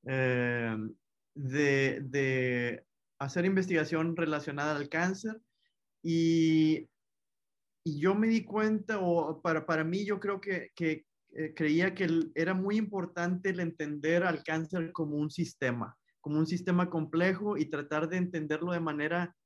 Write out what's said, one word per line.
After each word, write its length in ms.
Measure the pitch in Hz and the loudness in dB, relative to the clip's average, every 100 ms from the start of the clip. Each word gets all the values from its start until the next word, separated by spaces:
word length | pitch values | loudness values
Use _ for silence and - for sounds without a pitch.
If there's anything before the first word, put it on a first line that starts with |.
| - | -2
eh, 680 | 131 131 123 123 120 117 110 110 - _ _ _ 143 | 0 2 2 0 0 -2 -4 -6 -10 _ _ _ -10
de, 680 | 135 139 143 139 135 - | -4 2 4 4 2 0
de 800 | 131 139 135 131 127 123 120 - _ _ _ _ | -4 -2 0 0 0 0 -2 -6 _ _ _ _
hacer 260 | 139 175 180 | -4 0 2
investigación 680 | 190 185 170 143 160 165 165 | 2 2 0 2 0 0 0
relacionada 600 | 160 151 147 143 147 147 | 0 -2 -4 -4 -2 -2
al 140 | 143 | -2
cáncer, 500 | 160 180 190 220 220 _ _ _ _ _ _ | 0 0 -2 -6 -10 _ _ _ _ _ _
y, 880 | 165 165 165 165 160 160 156 156 - _ _ _ _ _ _ _ _ _ 165 | -2 2 4 4 6 6 4 2 -2 _ _ _ _ _ _ _ _ _ -6
y 140 | 143 | 0
yo 160 | 175 202 | 2 4
me 120 | 226 | 4
di 160 | 226 | 2
cuenta, 560 | - 202 214 214 214 214 | 0 0 2 0 -2 0
o 420 | 180 170 151 156 | 4 2 2 -2
para, 260 | 175 156 156 | 0 0 0
para 160 | 160 | 0
mí, 220 | 160 185 202 | 0 -2 -2
yo 140 | 196 | -2
creo 220 | 202 196 | -2 -4
que, 300 | 202 180 - - | -4 -4 -6 -4
que, 300 | 160 156 _ _ _ | -2 -2 _ _ _
eh, 200 | - 156 156 | -8 -8 -2
creía 380 | 156 160 185 | 2 4 2
que 120 | 185 175 | 0 0
el, 260 | 165 156 | 2 0
era 220 | 151 165 185 | -2 0 0
muy 220 | 196 214 | 0 0
importante 720 | 214 196 175 175 175 180 190 | -2 -4 -6 -4 -2 0 -2
el 80 | 180 | -2
entender 640 | 170 165 151 147 151 170 | -4 -4 -6 -2 2 2
al 200 | 185 156 | 2 -2
cáncer 480 | - 160 160 180 165 | -2 -4 -2 -4 -4
como 260 | - 156 147 | -4 -4 -2
un 120 | 151 | -4
sistema, 680 | - 170 - 131 120 - - _ _ | -2 -4 -2 -2 -2 -6 -12 _ _
como 200 | 156 151 | -4 0
un 80 | 160 | 0
sistema 420 | 180 180 180 180 | 0 0 0 2
complejo 680 | 170 147 165 185 185 208 196 | -2 -2 2 2 0 -2 -2
y 80 | 151 | -2
tratar 440 | 147 147 151 160 | -4 -4 -2 -2
de 80 | 180 | -2
entenderlo 540 | 180 175 151 151 175 | -2 -4 -4 -4 -2
de 80 | 175 | -2
manera 560 | 165 147 151 170 175 _ | -2 -2 -2 -2 -4 _